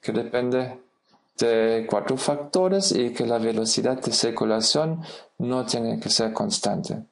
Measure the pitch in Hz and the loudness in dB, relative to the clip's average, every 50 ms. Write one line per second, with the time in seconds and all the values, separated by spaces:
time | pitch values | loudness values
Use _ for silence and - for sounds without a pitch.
0 | _ - 110 117 120 - - 123 123 123 123 127 131 - - - - _ _ _ | _ -2 -2 -2 -4 -2 -2 -2 0 2 0 0 -2 -2 -8 -14 -20 _ _ _
1 | _ _ _ _ _ _ _ - 117 117 117 113 110 113 113 113 113 - - 104 | _ _ _ _ _ _ _ 0 2 4 4 4 4 4 2 0 0 0 0 0
2 | 104 - 131 131 - - 147 143 143 - - 185 185 185 190 196 190 - - - | 0 0 -2 -2 0 0 -2 -2 -2 0 2 2 4 4 2 2 2 2 2 2
3 | 123 120 120 - 123 117 120 113 113 113 113 110 110 113 - - 113 123 131 131 | 0 0 0 -2 0 0 0 2 2 0 0 0 0 0 0 2 2 0 0 0
4 | - 123 113 - - 117 113 113 113 107 110 110 110 - - 147 156 160 165 165 | -2 -2 0 0 0 0 0 0 0 2 2 2 2 2 2 2 2 0 -2 -4
5 | 160 - - - - _ _ _ 120 123 127 127 123 113 - 120 117 113 113 110 | -6 -12 -16 -18 -20 _ _ _ -2 -2 0 -2 -2 -2 -2 -2 0 -2 -2 -2
6 | - - - - 113 110 110 - 104 208 - - - 104 101 82 - - - 113 | -2 0 0 2 2 0 0 -2 -2 -2 -2 -2 0 0 -2 -2 -2 -4 -6 -8
7 | - _ | -8 _